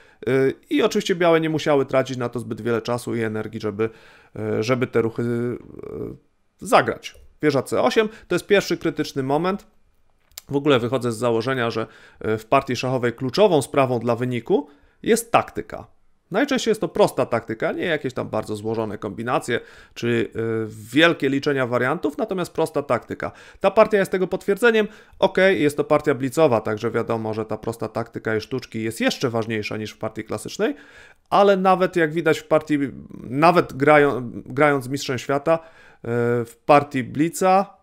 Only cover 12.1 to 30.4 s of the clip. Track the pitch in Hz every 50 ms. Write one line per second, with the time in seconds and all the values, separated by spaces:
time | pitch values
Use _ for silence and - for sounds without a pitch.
12.1 | _ - - 110 110 107 - - 139 135 - - 123 - - 127 131 123 123 123
13.1 | 233 - 131 127 - 180 214 196 170 139 123 - - 139 135 120 127 113 113 120
14.1 | 117 110 127 127 123 117 - - 190 285 285 - - _ _ _ _ _ - -
15.1 | 226 220 - - - 120 - - - - - - - - - _ _ _ _ _
16.1 | _ _ _ _ 170 214 285 285 269 226 - 226 208 - 175 160 - 202 196 -
17.1 | - - 123 - 120 113 - - 113 - 151 175 269 - - 180 156 147 - 127
18.1 | - 117 113 123 120 107 107 - 107 104 104 110 113 113 110 107 101 - - 104
19.1 | 104 110 113 123 135 160 - - 151 - - - - - - _ _ - 117 120
20.1 | 117 117 - - - 110 113 113 113 110 110 107 110 110 104 113 120 147 165 170
21.1 | 156 - 143 131 139 139 - 147 143 135 131 117 123 120 123 131 156 180 - 302
22.1 | - - 226 - 190 185 165 - - - 160 156 - 143 - - 123 110 - -
23.1 | 98 - - 87 - - - - - - - 196 196 226 214 - 214 196 185 -
24.1 | - 185 185 180 190 - - 202 196 196 240 233 226 220 208 214 - - - _
25.1 | - - - 185 - 190 185 190 190 - 147 147 147 - 147 - 151 147 - 147
26.1 | 135 123 135 131 - 160 160 135 117 107 - 107 110 104 117 113 104 117 110 -
27.1 | 117 113 110 110 107 110 107 - 110 - - 117 113 - 110 110 - 117 117 -
28.1 | - 135 - 113 110 107 - - 131 123 - - - 113 110 113 113 - 247 269
29.1 | - - - 123 113 117 104 113 113 107 104 - 110 110 107 107 - - 110 110
30.1 | - 110 107 - 107 107